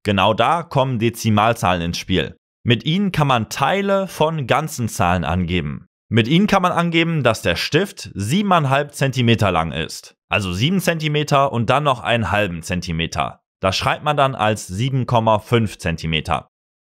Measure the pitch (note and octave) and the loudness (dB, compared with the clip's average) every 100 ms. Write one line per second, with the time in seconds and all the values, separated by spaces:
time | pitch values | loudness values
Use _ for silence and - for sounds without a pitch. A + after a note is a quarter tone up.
0 | - G2+ G2 G#2+ A#2+ E3+ E3 C#3 C3 B2 | -2 2 2 4 2 0 -2 -2 0 0
1 | A#2 A#2 A2+ G#2+ A2 A#2 F2+ F2+ E2+ E2+ | -2 0 2 4 4 2 0 0 -2 -6
2 | - F2+ C#2+ - _ _ A2 A#2 - F3 | -2 -2 -2 -6 _ _ 0 0 2 -2
3 | G3+ F3+ C#3+ B2+ G#2+ - C#3 F#3+ G3 G3 | 0 0 2 2 -2 -2 -2 0 0 -2
4 | F#3+ - D#3 D#3+ A#2+ B2+ D#3 - A2 - | -2 -2 -2 -2 0 0 -2 -4 -6 0
5 | F2+ F2+ D2 F2+ E2+ F2+ D2 C2 - _ | 0 0 0 -2 0 -2 -4 -8 -14 _
6 | - G#2+ A2 E3 G#3 G3 F3+ E3 E3+ E3 | -4 0 2 2 4 2 0 0 0 0
7 | E3+ D#3+ B2 A2 F#2+ F2 - D#3 G3 - | 0 2 0 0 0 -2 0 0 0 -6
8 | - - G2+ F3 G3+ F3 C#3 C3+ C#3+ - | -12 -6 -2 0 2 2 2 0 -2 -2
9 | C3+ C3 A#2 A2+ G2+ E2+ E2 C#2 D#2+ - | -2 2 4 4 4 2 0 -4 -8 -10
10 | - _ - F2+ F#2+ F2+ C3+ F#3+ F3 E3 | -18 _ -4 -2 -2 -2 0 0 0 -2
11 | D#3 D3+ D3 C#3 C#3 A#2 G#2+ C3 D3 B2 | -2 -2 2 2 2 0 0 2 2 -2
12 | - A#2 G2 G#2 G#2 E2+ - F2+ E2+ E2 | 0 0 0 0 0 -4 -6 -6 -4 -4
13 | E2 E2 C2 - _ _ F#2+ F#2+ C3 D#3+ | -4 -4 -4 -6 _ _ -2 0 -2 -2
14 | D3+ D3 C3+ C3 G#2+ A2 - F#2 C3 C3+ | -2 0 0 0 -2 -2 -4 -4 -2 0
15 | A#2 B2 A2+ G#2+ - A#2+ G#2+ - F#2 E2 | 0 2 4 2 2 0 0 -4 -6 -4
16 | D#2+ D#2 D2 C#2+ - _ _ _ | -2 -2 0 -4 -4 _ _ _